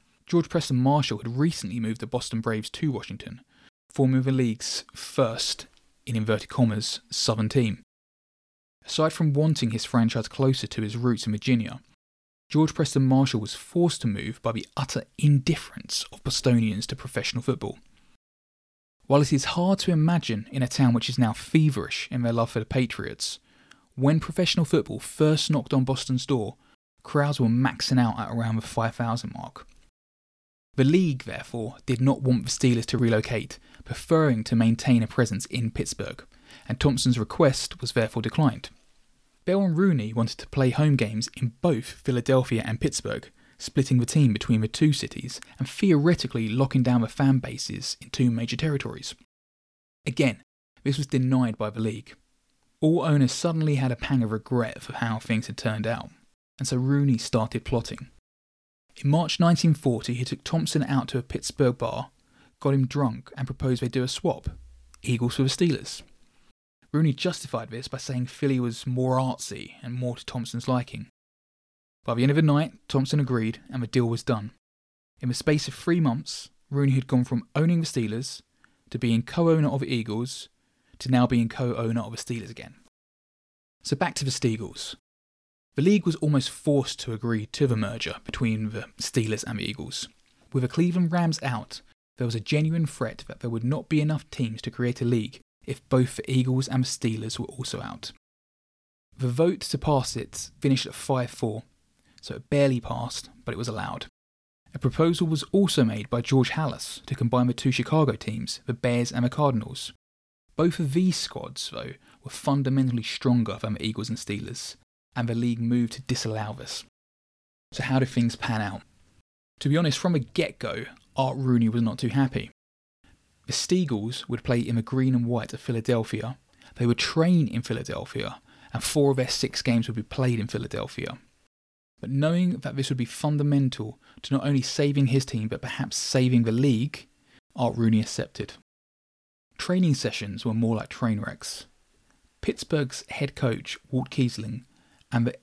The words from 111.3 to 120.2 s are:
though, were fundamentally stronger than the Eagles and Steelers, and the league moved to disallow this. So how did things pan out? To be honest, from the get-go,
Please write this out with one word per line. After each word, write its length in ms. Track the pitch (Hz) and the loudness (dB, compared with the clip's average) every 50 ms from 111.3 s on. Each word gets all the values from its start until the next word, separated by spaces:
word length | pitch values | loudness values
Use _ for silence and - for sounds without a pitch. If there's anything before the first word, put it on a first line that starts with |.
| - - - - - - - - | -8 -10 -12 -10 -10 -10 -10 -8
though, 200 | - - - - - - _ _ _ _ | -8 -10 -10 -10 -12 -16 _ _ _ _
were 80 | - - | -18 -16
fundamentally 720 | - - - 147 139 143 135 131 135 135 131 127 120 117 | -14 -4 0 0 2 2 2 2 2 2 2 2 0 -2
stronger 540 | 110 - - - - 127 123 120 110 107 95 - | -2 -4 -4 0 2 4 4 4 4 0 -2 -4
than 140 | - 110 | -6 -6
the 100 | 104 - | -4 -4
Eagles 280 | - 110 107 - 110 117 | -4 -4 -4 -4 -6 -6
and 80 | 110 - | -6 -6
Steelers, 580 | - - 104 104 - - 127 - - - - _ _ _ _ _ _ _ - | -6 -6 -6 -6 -8 -10 -10 -10 -12 -12 -14 _ _ _ _ _ _ _ -4
and 140 | 123 120 117 | -2 -2 -2
the 60 | 117 | 0
league 260 | 117 120 120 117 117 | 0 0 0 0 0
moved 320 | 117 117 123 123 120 113 | 0 0 2 2 2 0
to 80 | - - | -2 -6
disallow 520 | 131 - 120 - - 113 107 110 104 107 110 | -6 -4 -4 -4 -4 -4 -4 -4 -6 -6 -8
this. 300 | 131 123 - - - - _ _ _ _ _ _ _ _ _ _ _ _ _ _ _ _ _ | -12 -12 -10 -12 -12 -12 _ _ _ _ _ _ _ _ _ _ _ _ _ _ _ _ _
So 120 | - - | -8 -6
how 160 | - - 131 131 | -2 0 2 2
did 100 | 131 127 | 2 2
things 260 | - 123 117 117 - | 2 2 2 2 0
pan 280 | - - - 113 107 | -2 -4 -2 -2 -2
out? 180 | 104 98 98 95 - _ _ _ _ _ _ _ _ _ _ _ _ _ _ - | -2 -4 -6 -10 -14 _ _ _ _ _ _ _ _ _ _ _ _ _ _ -4
To 80 | - 139 | 0 2
be 80 | 147 | 2
honest, 220 | 160 170 151 135 - | 2 2 2 0 0
from 160 | - 180 175 | 0 2 2
the 60 | |
get-go, 640 | 147 | 0